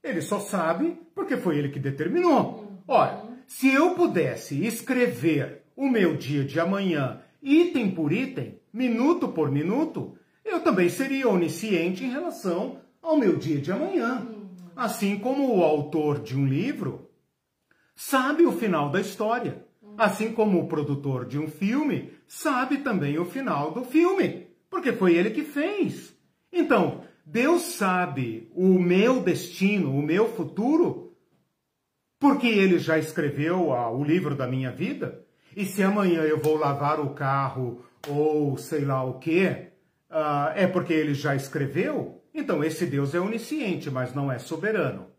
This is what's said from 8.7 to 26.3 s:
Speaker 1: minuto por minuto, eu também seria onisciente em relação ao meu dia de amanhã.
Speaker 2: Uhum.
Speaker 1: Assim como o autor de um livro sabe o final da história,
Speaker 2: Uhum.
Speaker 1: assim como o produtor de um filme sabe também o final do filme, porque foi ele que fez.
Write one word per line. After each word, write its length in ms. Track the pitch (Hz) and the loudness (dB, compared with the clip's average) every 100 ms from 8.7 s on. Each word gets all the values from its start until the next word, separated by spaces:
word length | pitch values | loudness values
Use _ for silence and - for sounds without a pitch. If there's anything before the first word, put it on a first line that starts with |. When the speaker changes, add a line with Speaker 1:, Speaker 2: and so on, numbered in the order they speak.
Speaker 1:
minuto 560 | 220 254 233 277 349 247 | -4 0 2 2 2 0
por 220 | 170 143 | 0 0
minuto, 680 | 143 165 247 320 170 117 - _ _ | 0 0 0 -2 -4 -10 -14 _ _
eu 160 | 427 359 | -6 0
também 280 | 339 190 175 | 2 4 2
seria 400 | - 269 269 247 | 2 -2 0 2
onisciente 760 | 185 160 - 220 175 175 190 | 2 0 -4 -2 0 0 -2
em 60 | 262 | -4
relação 680 | 262 349 - 190 175 262 - - _ | -4 -6 -6 -4 -4 -4 -8 -20 _
ao 140 | 330 311 | 0 4
meu 200 | 208 147 | 4 2
dia 220 | 160 143 | 0 -2
de 140 | 143 | -2
amanhã. 480 | 202 349 359 233 254 | -4 -2 -2 -2 -4
Speaker 2:
Uhum. 240 | 233 214 196 - - - | -8 -12 -16 -18 -20 -6
Speaker 1:
Assim 420 | 233 - 196 202 | -6 -2 -2 0
como 380 | 247 277 269 208 | -2 0 2 4
o 60 | |
autor 580 | 160 151 143 160 151 139 | 4 2 0 0 0 -2
de 160 | - 131 | -2 0
um 100 | 135 | 0
livro 640 | 139 240 - 147 - - _ _ _ _ _ _ _ _ - | 0 -2 -4 -6 -8 -16 _ _ _ _ _ _ _ _ -16
sabe 480 | - 269 262 302 | 0 0 2 4
o 80 | 339 | 4
final 380 | - 220 160 143 | 4 0 0 0
da 100 | 180 | -2
história, 640 | 214 - 214 240 190 - - _ | -2 -2 -2 0 -2 -8 -18 _
Speaker 2:
Uhum. 120 | 208 208 | -20 0
Speaker 1:
assim 340 | 214 202 220 | 0 2 -4
como 280 | 226 214 180 | 2 4 4
o 60 | 135 | 2
produtor 560 | 151 147 139 139 127 113 | -2 -2 -2 -2 -4 -4
de 120 | 139 | -6
um 100 | 156 | -6
filme 640 | - 196 262 302 233 - - _ | -4 -2 0 0 -2 -6 -18 _
sabe 520 | - 311 254 262 277 | -6 -2 -2 0 -2
também 400 | 277 190 143 151 | 0 0 0 -2
o 60 | |
final 460 | 175 269 254 147 151 | -4 -4 -4 -2 -2
do 140 | 180 | -6
filme, 640 | 254 311 349 392 190 - - _ _ | 0 4 4 4 0 -2 -14 _ _
porque 220 | 359 269 | -4 -2
foi 220 | 214 185 | 2 4
ele 160 | 170 208 | 4 4
que 120 | 254 | -2
fez. 720 | - 285 330 415 302 - - _ _ | -4 -2 -2 0 -2 -4 -14 _ _